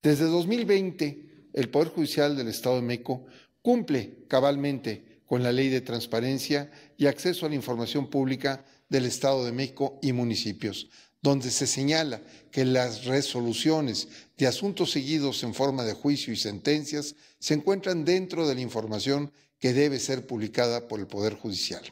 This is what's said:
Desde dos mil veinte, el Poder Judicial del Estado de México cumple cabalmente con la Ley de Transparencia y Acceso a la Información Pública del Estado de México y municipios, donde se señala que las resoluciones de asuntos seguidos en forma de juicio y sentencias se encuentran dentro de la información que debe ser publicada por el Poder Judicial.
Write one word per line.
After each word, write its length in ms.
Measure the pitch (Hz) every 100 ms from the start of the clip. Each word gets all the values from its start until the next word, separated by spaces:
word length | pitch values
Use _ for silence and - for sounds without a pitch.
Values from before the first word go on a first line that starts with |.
Desde 260 | 151 147 165
dos 200 | 170 170
mil 180 | 240 214
veinte, 800 | 196 190 - 151 143 - - -
el 160 | - 123
Poder 200 | 143 160
Judicial 480 | 170 151 - 147 143
del 100 | 117
Estado 300 | 107 127 127
de 60 |
México 440 | 120 120 - 127 - - _ _
cumple 640 | - 240 - 139 113 - -
cabalmente 960 | 131 139 143 143 139 113 104 - - _
con 160 | 123
la 80 | 123
Ley 180 | 123 135
de 120 | 131
Transparencia 880 | 127 117 113 113 123 135 - 147 143 - - _
y 100 | 143
Acceso 380 | 139 180 175
a 40 | 156
la 80 | 147
Información 520 | 117 120 117 147 135
Pública 560 | 139 131 131 139 135 - _ _
del 160 | 135
Estado 400 | 123 - 139 135
de 60 | 123
México 480 | 120 131 - 139 -
y 120 | 143
municipios, 800 | 123 120 113 113 101 110 95 - - _ _
donde 300 | 143 139 127
se 160 | - 135
señala 560 | - 139 160 156 113 - - -
que 120 | -
las 400 | 131 127 123 110
resoluciones 1040 | 120 135 139 123 120 113 156 160 143 104 - - - _
de 100 | 135
asuntos 460 | - 202 175 175
seguidos 500 | 156 131 156 139 123
en 120 | 123
forma 300 | 101 135 135
de 100 | 117
juicio 380 | 104 143 143 -
y 40 | 113
sentencias 800 | 107 101 85 151 147 147 147 - - _
se 140 | -
encuentran 500 | 151 147 196 185 175
dentro 420 | 151 185 185 165 160
de 80 |
la 60 | 127
información 720 | 123 113 110 107 101 139 147 _ _ _
que 140 | 123
debe 260 | 123 147 135
ser 260 | - 131
publicada 640 | 127 120 107 - 120 120 120
por 140 | 113
el 80 | 98
Poder 260 | 101 107
Judicial. 480 | 104 113 92 - - -